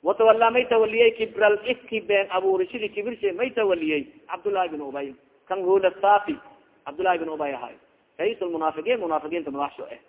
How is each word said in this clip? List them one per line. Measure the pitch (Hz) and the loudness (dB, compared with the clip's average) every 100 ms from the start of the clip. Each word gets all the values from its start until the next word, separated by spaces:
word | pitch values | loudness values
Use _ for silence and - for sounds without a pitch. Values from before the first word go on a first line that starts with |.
Watawallaa | 165 196 226 220 226 | -2 4 6 6 4
may | 240 247 | 2 2
tawalliyey | 226 220 226 233 | 2 2 4 4
kibral | 226 220 190 208 208 214 | 4 -6 2 4 4 -2
ifki | 247 - 226 | -6 -4 -6
been | 180 202 196 | 0 0 2
abuurishadii | 185 190 185 185 240 208 | 0 0 0 -2 -4 -8
kibirshe | 208 208 226 202 | -6 -8 -4 -4
may | 180 247 | -2 -4
tawalliyey | - 208 175 156 151 - - - | 0 0 0 0 -2 -4 -16 -14
Cabdullaahi | 175 208 196 180 | -8 -4 -2 -2
bin | 151 | -4
Ubay. | 143 139 139 131 _ _ _ | -10 -8 -10 -12 _ _ _
Kan | 185 | -4
huwa | 180 196 190 185 | 2 4 2 2
saafi | 196 202 - - - - _ _ - | 4 4 2 -8 -10 -20 _ _ -16
Cabdullaahi | 147 185 175 | -4 0 0
bin | 160 | -4
Ubay | 156 147 | -6 -6
ahaay. | 131 120 123 _ _ _ - | -6 -12 -16 _ _ _ -6
Ra'iisul | 185 226 180 | -4 -4 -6
munaafiqiin, | 165 156 156 165 247 | -2 -2 -2 -2 -2
munaafiqiinta | 175 156 151 170 147 | 0 -2 -2 -6 -6
madaxsho | 139 143 - 120 | -6 -6 -8 -16
eh. | 123 | -16